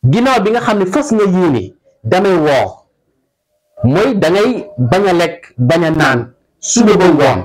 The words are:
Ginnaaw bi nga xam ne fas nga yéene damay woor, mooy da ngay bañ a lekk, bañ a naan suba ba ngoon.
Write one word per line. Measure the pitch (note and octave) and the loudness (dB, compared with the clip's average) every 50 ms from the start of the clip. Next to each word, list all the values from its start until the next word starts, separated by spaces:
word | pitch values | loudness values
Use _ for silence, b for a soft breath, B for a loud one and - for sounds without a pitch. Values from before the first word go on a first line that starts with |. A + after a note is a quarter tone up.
| - | 2
Ginnaaw | B2 C#3 G#3+ A#3+ C4+ C4 A#3+ F#3+ | 2 2 2 2 2 2 2 0
bi | G#3 | 0
nga | A3 A#3+ | -2 -2
xam | A#3 - G#3+ G3+ | -2 -2 -2 -2
ne | F#3+ | -2
fas | F3+ F#3+ D4 C#4+ D4 A3+ | -2 -2 -4 -2 0 0
nga | G#3+ G#3 | 0 2
yéene | G3 F3+ F#3 F3+ E3+ C#3 A#2 F#2 D#2 - _ _ _ _ _ _ | 2 2 0 0 0 0 -2 -4 -8 -14 _ _ _ _ _ _
damay | A2+ - F3+ G3 G3 F#3+ | -2 -2 0 2 2 0
woor, | E3+ D3+ D3+ C#3+ B2+ G#2+ F#2+ - - _ _ _ _ _ _ _ _ _ _ _ _ _ _ _ _ _ _ _ - - | 2 2 2 2 0 0 -2 -6 -14 _ _ _ _ _ _ _ _ _ _ _ _ _ _ _ _ _ _ _ -4 -2
mooy | A#2 C3+ F3 G#3+ C4+ B3+ | -2 0 0 0 0 -2
da | G3 D3+ D#3 | -2 -2 0
ngay | F3 G3+ G#3 B3 B3 F#3+ - - - - | 0 0 0 -2 -2 -6 -8 -14 -8 -6
bañ | B2 A#2 B2+ F#3+ G3+ G3 | -2 0 0 0 0 0
a | F3+ | 0
lekk, | E3+ E3+ E3 E3 - - - _ - | 0 -2 -2 -4 -10 -20 -20 _ -4
bañ | B2 B2 D3+ E3 F3 | -2 0 0 0 0
a | D#3+ | 0
naan | D#3+ D#3 D3+ C3+ B2 A#2+ A#2 A#2+ - _ _ _ _ _ | 0 0 0 0 0 -2 -4 -8 -14 _ _ _ _ _
suba | - - - A#3 A#3 G#3 G#3 | -10 -4 0 2 4 4 4
ba | F3+ F#3 F3+ | 4 4 2
ngoon. | D#3+ D3 - - B2 G2 F#2 | 4 4 2 2 0 -2 -6